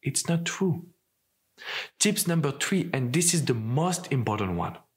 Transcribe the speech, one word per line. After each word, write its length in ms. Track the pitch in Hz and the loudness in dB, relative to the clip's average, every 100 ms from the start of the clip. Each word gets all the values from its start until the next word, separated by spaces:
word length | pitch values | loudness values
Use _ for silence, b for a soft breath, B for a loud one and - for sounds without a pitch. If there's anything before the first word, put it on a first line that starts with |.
It's 260 | - 135 - | -2 -4 0
not 160 | 170 170 | 0 0
true. 400 | - 190 139 - _ _ _ _ _ _ _ B B B _ | -2 0 0 -6 _ _ _ _ _ _ _ B B B _
Tips 300 | 208 208 - | 0 2 2
number 240 | 170 147 | 2 2
three, 400 | 135 - 190 170 | 0 0 0 0
and 180 | 135 123 | 0 0
this 220 | 139 175 | 2 2
is 120 | 175 135 | 2 2
the 100 | 120 | 0
most 560 | 110 127 175 175 - | 2 0 0 -2 -2
important 440 | 135 113 104 98 87 | 0 0 0 0 -2
one. 220 | 80 - _ | -4 -6 _